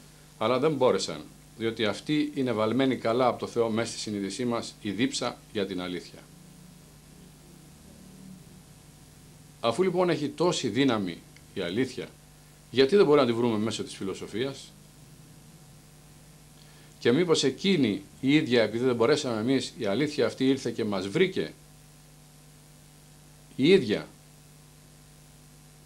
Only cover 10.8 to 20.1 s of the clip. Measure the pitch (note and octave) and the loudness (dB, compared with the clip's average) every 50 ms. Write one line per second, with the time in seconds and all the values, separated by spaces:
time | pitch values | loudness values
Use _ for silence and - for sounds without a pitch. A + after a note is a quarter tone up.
10.8 | C#3+ C3 A2+ G#2 F#2+ F2 E2 - - - - - - - - G2+ F2+ F2 F#2 A#2+ | 2 2 2 0 -2 -4 -6 -10 -14 -20 -20 -20 -20 -12 -8 -6 -6 -4 -2 -2
11.8 | C3 B2+ - F#2 E2 - - - - - - - - - - - - - A2+ B2+ | -2 -2 -4 -10 -12 -12 -14 -20 -20 -20 -20 -20 -20 -20 -20 -20 -14 -4 2 4
12.8 | C#3 C3+ G3 G#3 F3+ C#3+ D3 D3 B2+ A#2+ A#2 A2+ B2 A#2+ G#2+ G#2 G#2+ A2+ - - | 4 6 6 6 6 6 6 4 4 2 2 2 2 0 0 0 -2 -2 -4 -6
13.8 | F#2+ - - - G2+ F#2 E2+ E2 F2 - G2+ A2 C3 C#3 C3+ - - - - - | -8 -10 -10 -10 -8 -8 -8 -8 -10 -10 -6 -6 -6 -6 -8 -12 -16 -20 -20 -20
14.8 | - - - - - - - - - - - - - - - - - - - - | -20 -20 -20 -20 -20 -20 -20 -20 -20 -20 -20 -20 -20 -20 -20 -20 -20 -20 -20 -20
15.8 | - - - - - - - - - - - - - - - - - - - - | -20 -20 -20 -20 -20 -20 -20 -20 -20 -20 -20 -20 -20 -20 -20 -20 -20 -20 -20 -20
16.8 | - - - - - A#2 B2 E3 F3+ E3 D3+ - D3+ C3 C3 - - G3 F#3 D3 | -20 -20 -8 0 2 4 4 4 4 2 2 2 2 0 0 0 0 2 2 4
17.8 | B2+ G#2 G2 - - - - - C3 C3 D3 D#3 C3+ A#2 B2 A#2+ G#2+ G2+ A2 A#2 | 2 2 0 -2 -6 -14 -12 -4 0 4 4 4 4 4 2 2 2 2 0 0
18.8 | B2+ C3 A#2+ A2+ A2 C3+ - - C3+ B2+ A2+ G#2 A2 C3 C3+ B2 - - - - | 0 0 2 2 4 4 2 2 0 -2 -4 -2 0 0 0 0 -2 -4 -8 -6
19.8 | - G2 G2 - D#3 D3 | -4 -2 0 0 -2 -2